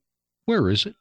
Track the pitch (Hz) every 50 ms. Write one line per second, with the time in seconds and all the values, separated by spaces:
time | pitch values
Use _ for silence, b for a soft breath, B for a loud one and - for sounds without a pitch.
0 | _ _ _ _ _ _ _ _ _ - 233 208 123 92 101 104 - 202 - _